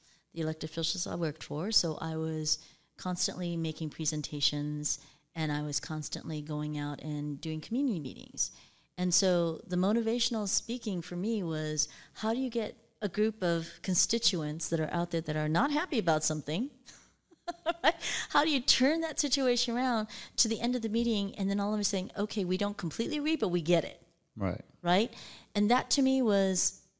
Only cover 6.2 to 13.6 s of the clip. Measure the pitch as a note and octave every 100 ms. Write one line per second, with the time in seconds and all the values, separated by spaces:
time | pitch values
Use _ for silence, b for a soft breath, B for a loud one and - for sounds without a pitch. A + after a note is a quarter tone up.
6.2 | E3 D#3 D3+ D3+ D3+ D3 D3 C#3+ D3+ D3
7.2 | D3 C#3+ D#3+ D#3 - A#3+ C#4+ F3+ C#3+ -
8.2 | - - - b b b b - F3+ E3+
9.2 | F#3+ F3 E3+ D#3+ - F3+ F#3+ A#3 A3 A#3+
10.2 | - A3+ G3+ - - A#3+ G#3+ F#3 - F3
11.2 | G#3 A3 F3 D#3 D#3 D3+ - B B -
12.2 | G#3+ A#3+ C4 A#3 G#3+ - _ _ G3 G#3
13.2 | G#3+ G#3+ F3+ E3+